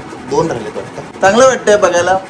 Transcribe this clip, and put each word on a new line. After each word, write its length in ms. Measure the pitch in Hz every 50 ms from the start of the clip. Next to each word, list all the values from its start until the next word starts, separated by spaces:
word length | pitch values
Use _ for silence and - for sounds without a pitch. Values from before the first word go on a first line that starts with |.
| - - - - - -
दोन 200 | 139 151 165 160
राहिलेत 260 | 139 117 107 107 104
वाटतं. 440 | 104 95 - - - - - - -
चांगलं 260 | - 190 202 233 262
वाटतंय 300 | 262 247 214 - 208 208
बघायला, 420 | 202 185 175 175 175 175 185 190 190 190 -